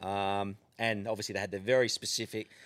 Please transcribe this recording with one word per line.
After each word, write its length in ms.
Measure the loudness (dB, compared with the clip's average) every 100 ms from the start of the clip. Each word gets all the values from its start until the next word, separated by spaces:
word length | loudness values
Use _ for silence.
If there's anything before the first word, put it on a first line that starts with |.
Um, 560 | -2 0 0 0 -2 -6 _ -2
and 300 | 0 0 -2
obviously 240 | -2 -2
they 80 | -2
had 100 | -2
the 80 | -2
very 300 | 4 6 4
specific 640 | 0 -4 -4 -4 -6 -8 -14